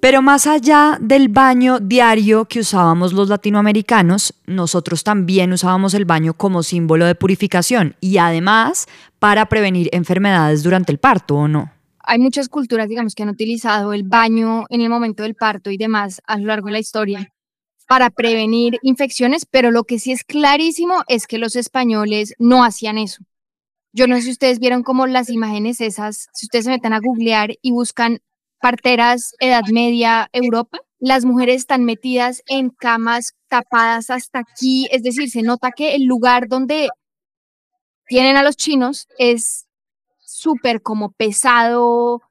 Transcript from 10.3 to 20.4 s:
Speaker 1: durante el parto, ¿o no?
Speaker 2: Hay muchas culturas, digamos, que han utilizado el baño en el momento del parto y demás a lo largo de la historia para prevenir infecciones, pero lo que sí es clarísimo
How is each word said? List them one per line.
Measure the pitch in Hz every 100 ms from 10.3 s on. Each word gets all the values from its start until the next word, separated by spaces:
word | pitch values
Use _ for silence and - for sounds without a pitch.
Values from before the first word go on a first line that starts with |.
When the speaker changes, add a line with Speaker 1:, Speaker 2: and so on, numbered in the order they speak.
| 185 156 151
Speaker 1:
durante | 160 185 180
el | 143
parto, | 262 220 -
¿o | 143 147
no? | 151 156 _ _ _
Speaker 2:
Hay | - 233
muchas | 262 277 262
culturas, | 302 247 233 214
digamos, | 226 226 -
que |
han | 208
utilizado | 202 220 233 226 208 202
el | 208
baño | 190 233 226 226 226 226 208
en | 240
el | 233
momento | 233 233 214
del | 214
parto | 220 220 202 202
y | 196
demás | 220 214 202 185 -
a | 214
lo | 202
largo | 214 202
de |
la | 214
historia | 220 220 208 202 202 _ _ _ _ _ _
para | 262 247
prevenir | - 233 226 220 233 240 233
infecciones, | 262 254 277 - 247 311 -
pero | 262 240
lo | 233
que | 226 233
sí | 254
es | 254
clarísimo | - 294